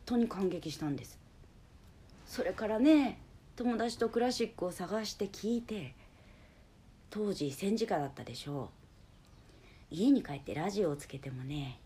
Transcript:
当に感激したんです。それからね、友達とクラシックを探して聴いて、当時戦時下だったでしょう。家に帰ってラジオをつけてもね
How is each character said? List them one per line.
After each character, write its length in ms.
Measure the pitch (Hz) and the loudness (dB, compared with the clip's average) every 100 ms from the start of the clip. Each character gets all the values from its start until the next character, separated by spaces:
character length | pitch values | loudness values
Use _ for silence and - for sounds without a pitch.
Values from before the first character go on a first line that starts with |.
| - | 0
当 120 | 240 | 2
に 100 | 233 | 2
感 220 | 185 185 | 2 0
激 200 | 170 160 | 0 -4
し 80 | 143 | -4
た 100 | 151 | -2
ん 80 | 127 | -2
で 80 | - | -6
す。 120 | - - - - - - - - - - - - | -16 -20 -20 -20 -20 -20 -20 -20 -20 -20 -20 -10
そ 160 | - | -4
れ 100 | 185 | -2
か 140 | - 214 | -2 0
ら 100 | 220 | 4
ね、 420 | 285 302 247 - - - - - | 8 8 6 0 -12 -20 -14 -4
友 220 | 240 226 | 0 2
達 200 | 233 - | 0 0
と 120 | 226 | 0
ク 100 | 233 | 2
ラ 120 | 247 | 2
シ 140 | 247 226 | 2 -2
ッ 80 | |
ク 120 | - 180 | -2 -4
を 60 | |
探 320 | 175 180 220 208 | -4 -4 -4 -4
し 100 | - | -4
て 120 | 196 | -6
聴 300 | - 214 233 | -4 -2 -2
い 40 | |
て、 340 | 233 214 131 - - - - - - - - - - - - | -2 -6 -8 -12 -20 -20 -20 -20 -20 -20 -20 -20 -20 -20 -10
当 240 | 214 208 | -2 -2
時 180 | - 147 | 0 -2
戦 240 | 131 196 220 | -2 0 0
時 100 | 220 | 2
下 100 | 170 | 0
だ 100 | 139 | -2
っ 60 | |
た 100 | - | -6
で 120 | - 120 | -10 -10
し 120 | 143 | -6
ょ 220 | 143 104 - - - - - - - - - - - - | -6 -6 -12 -20 -20 -20 -20 -20 -20 -20 -20 -20 -20 -10
う。 40 | 156 | 2
家 160 | 247 | 6
に 100 | 254 | 6
帰 120 | - | 4
っ 80 | 139 | -6
て 120 | - | -6
ラ 160 | 151 185 | -2 0
ジ 160 | 196 170 | 2 2
オ 60 | |
を 40 | 143 | 0
つ 120 | - | -6
け 100 | 135 | -12
て 120 | 139 | -8
も 120 | 127 | -8
ね 360 | 131 147 131 127 | -6 -6 -6 -10